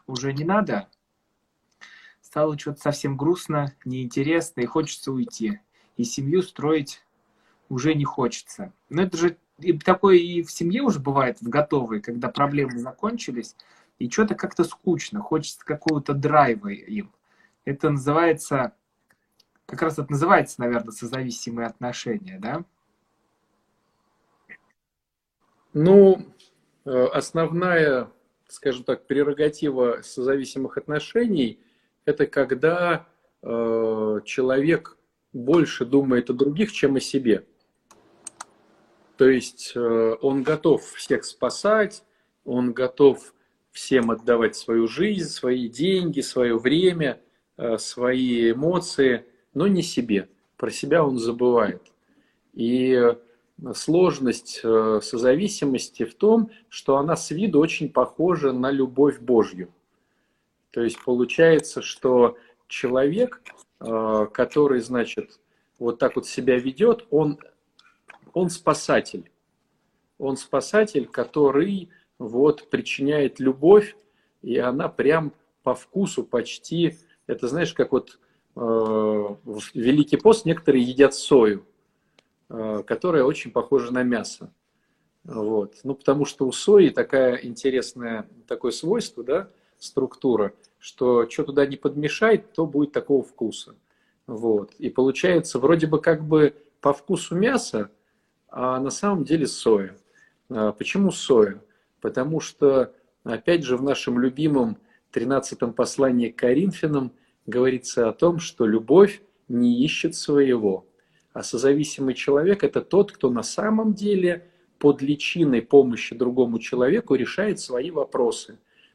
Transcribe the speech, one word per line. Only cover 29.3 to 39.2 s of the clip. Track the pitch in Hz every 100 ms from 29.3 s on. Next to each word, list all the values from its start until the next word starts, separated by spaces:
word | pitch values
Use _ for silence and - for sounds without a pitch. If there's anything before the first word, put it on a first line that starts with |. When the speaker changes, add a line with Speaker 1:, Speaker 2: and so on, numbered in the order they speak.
| 143 151 151 151 127 123 117
Speaker 2:
созависимых | - - 127 139 131 143 127 -
отношений – | - 151 - 233 240 175 117 - _ _ _ _ -
это | - 143
когда, | 143 131 127 156 175 175 170 - _ _ _
э, | 127 117 117 113 113 110 110 104 -
человек | - 127 131 147 165 - _ _ _ _
больше | 127 123 170 147 - 123
думает | 139 135 123 123
о |
других, | 123 143 151 220
чем | - 139 135
о |
себе. | - 143 120 98 - _ _ _ _ _ _ _ - - - _ _ _ _ _ _
То | -